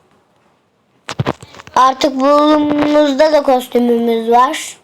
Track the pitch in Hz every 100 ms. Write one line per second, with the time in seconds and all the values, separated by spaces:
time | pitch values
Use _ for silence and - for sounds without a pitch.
0 | _ _ _ _ _ _ _ _ _ _
1 | - - - - - - - - 262 262
2 | 311 262 269 294 302 302 294 294 294 294
3 | 294 262 311 302 285 254 254 247 240 233
4 | 233 226 226 233 262 302 - -